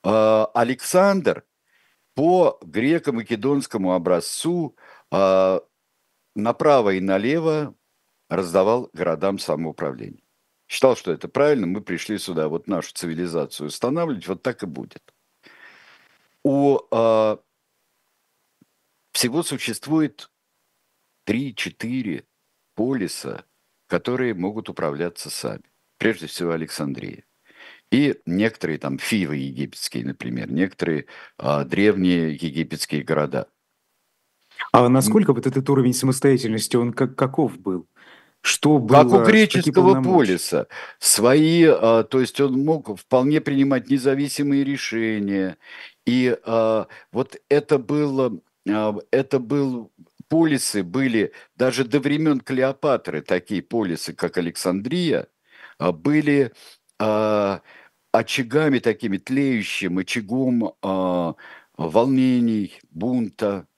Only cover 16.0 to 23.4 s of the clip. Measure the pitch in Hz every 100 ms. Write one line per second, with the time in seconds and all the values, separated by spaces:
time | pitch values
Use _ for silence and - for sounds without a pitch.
16 | _ _ _ _ 147 139 143 139 - 113
17 | 113 110 107 104 _ _ _ _ _ _
18 | _ _ _ _ _ _ _ _ _ _
19 | _ - 123 143 165 139 - 110 135 160
20 | 151 - - _ _ _ _ _ _ _
21 | _ _ - 113 139 107 92 - 113 131
22 | 107 73 _ _ _ _ _ - 120 135
23 | 87 - - 50